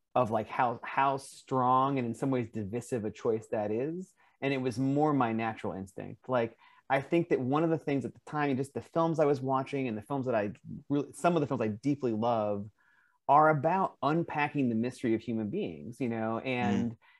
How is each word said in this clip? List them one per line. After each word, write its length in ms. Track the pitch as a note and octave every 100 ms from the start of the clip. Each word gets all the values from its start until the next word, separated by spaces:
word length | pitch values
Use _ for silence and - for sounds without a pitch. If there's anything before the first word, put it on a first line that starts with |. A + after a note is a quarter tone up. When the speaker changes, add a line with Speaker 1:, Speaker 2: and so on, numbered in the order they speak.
| _
Speaker 1:
of, 160 | B2+ B2+
like, 180 | A2+ G#2+
how, 320 | - B2+ A#2
how 360 | - - C#3 C3+
strong 800 | - - - C3 B2 B2+ C3+ C3+
and 80 | A#2+
in 80 |
some 160 | A2+ C3+
ways 180 | C3 A2
divisive 540 | A2 G2 A#2+ - B2
a 60 | G#2
choice 380 | - B2 A2 -
that 200 | A2+ G#2
is. 440 | A2 C#3+ F3 F#3+ _ _ _
And 140 | C3+
it 80 | C#3
was 160 | B2+ A#2
more 340 | C3+ C#3+ D3+
my 200 | C#3 A#2+
natural 400 | A2+ A2+ A2 G#2
instinct. 520 | F2 F#2+ - G2 A2+ -
Like, 300 | B2 A#2 - - - -
I 140 | C#3
think 260 | C3+ E3+ E3
that 120 | D3
one 240 | B2+ C#3+
of 60 | E3
the 60 | D#3+
things 300 | - C#3 A#2
at 80 |
the 60 | - -
time, 300 | D3+ D3 C3
just 160 | C3+
the 80 | D#3
films 400 | - E3 E3 D#3
I 60 | C#3+
was 160 | C3+
watching 460 | C3 C3 C3+ C#3 C3
and 100 | G#2+
the 20 |
films 220 | - C#3
that 100 | B2+
I 180 | A2+ G#2 - A2 - -
really, 200 | C#3+ -
some 240 | - F3 E3+
of 60 |
the 40 | C#3+
films 140 | B2+
I 80 | A2
deeply 440 | G#2 C#3 C#3+ B2+
love 520 | G#2+ A#2 A#2 G#2+ G2+ G#2 - _ _ _ _ -
are 220 | C#3+ D#3
about 460 | D3+ D#3 F#3 F#3+ -
unpacking 680 | C3+ D#3+ E3 D3+ D3 D3 B2+
the 40 |
mystery 400 | A2 B2 C3 A#2+
of 60 | A2
human 300 | B2 A2+ G#2
beings, 480 | F#3 D3 D#2 D2 A#2+
you 80 | B2+
know, 300 | A2+ A2 A2+
and, 540 | C3 B2 A#2+ A#2+ A#2
Speaker 2:
Mm. 40 | A#2 _ _